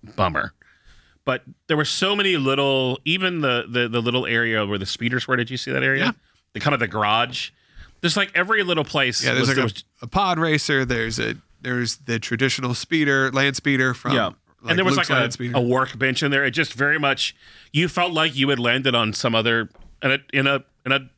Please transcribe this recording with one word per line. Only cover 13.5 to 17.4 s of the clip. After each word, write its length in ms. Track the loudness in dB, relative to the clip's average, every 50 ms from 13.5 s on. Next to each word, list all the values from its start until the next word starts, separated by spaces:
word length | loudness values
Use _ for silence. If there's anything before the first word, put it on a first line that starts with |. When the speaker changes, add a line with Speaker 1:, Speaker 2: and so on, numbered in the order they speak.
| 0
Speaker 2:
speeder 400 | 0 -2 0 0 2 2 0 -2
from, 180 | -4 -4 -2 0
Speaker 1:
Yeah. 100 | 0 0
Speaker 2:
like, 80 | -2 -4 _ _ _ _ _ -4 -2
Speaker 1:
And 80 | 0 2
there 60 | 2
was, 120 | 2 2
Speaker 2:
Luke's 120 | 2 2 2
Speaker 1:
like, 100 | 2 0
Speaker 2:
land 80 | 0 0
Speaker 1:
a, 40 |
Speaker 2:
speeder. 240 | -2 -6 -6 -2 0
Speaker 1:
a 40 | 0
workbench 640 | 2 2 2 2 2 0 -2 -2 0 0 0 0 0
in 80 | 0
there. 120 | 2 2 0
It 60 | 0
just 220 | 0 -2 -4 -4 -2
very 240 | -2 0 0 0 2
much, 380 | 2 0 0 0 -2 -6 -6 _